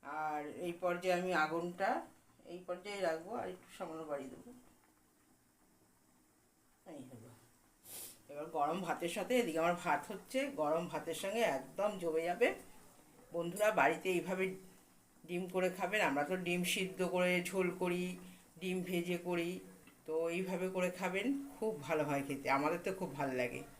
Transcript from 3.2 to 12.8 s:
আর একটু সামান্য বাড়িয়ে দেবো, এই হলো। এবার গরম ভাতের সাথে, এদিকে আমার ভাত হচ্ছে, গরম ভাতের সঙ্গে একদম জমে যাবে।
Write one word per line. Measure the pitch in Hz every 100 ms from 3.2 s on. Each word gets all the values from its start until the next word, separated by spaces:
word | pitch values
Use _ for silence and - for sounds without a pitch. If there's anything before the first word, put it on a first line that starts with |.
| 170 240
আর | 185
একটু | 185 - -
সামান্য | 175 160 156
বাড়িয়ে | 143 131
দেবো, | 123 240 247 - - _ _ _ _ _ _ _ _ _ _ _ _ _ _ _ _ _ _ _ _ -
এই | 151 127
হলো। | 117 120 113 - - - _ - - - - -
এবার | 147 156 160
গরম | 147 175 175
ভাতের | - 170 208
সাথে, | 180 247
এদিকে | 202 160
আমার | 165 175
ভাত | 170 147 -
হচ্ছে, | 190 - 262 277 156
গরম | 151 160 170
ভাতের | 151 156 156
সঙ্গে | 196 220 214 135
একদম | - - 208 196
জমে | 170 160 170
যাবে। | 180 247 - - -